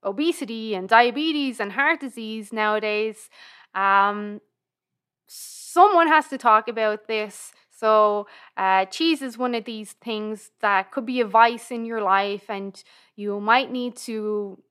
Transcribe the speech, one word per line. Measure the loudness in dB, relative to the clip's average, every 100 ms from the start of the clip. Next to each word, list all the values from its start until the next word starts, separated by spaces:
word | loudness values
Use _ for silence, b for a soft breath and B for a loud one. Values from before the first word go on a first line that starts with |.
obesity | -6 -2 -2 -2 -6 -8 -6
and | -6 4
diabetes | 6 6 2 -4 -2 -4 -4
and | -6
heart | -2 0 0
disease | -4 -12 -10 -10 -8
nowadays, | -2 0 0 -2 -2 -4 -8 -20 B B B B -2
um, | 2 4 2 0 -8 -12 _ _ _ _ _ _ _ _ _
someone | -20 -18 -18 -6 4 6 6 4
has | 2 0
to | -2
talk | 4 4 2
about | -2 -2 -2 -4
this. | -6 -6 -10 -20 b b
So, | _ 4 6 6 2 -6 B B -4
uh, | 2 2 0
cheese | -2 0 0
is | -4 -6
one | -4
of | -4 -8
these | -14 -14
things | -16 -10 -8 -6 -10 -14 _
that | 0 0 0
could | -8 -6
be | -4
a | 2
vice | 4 4 2 -10
in | -10 -6
your | -4
life, | 0 0 0 -6 -10
and | -10 -10 -14 _ b b -12
you | -8 -6
might | 2 2 2
need | -6 -8 -10
to | -10 -8 -4 -4 -6 -12 _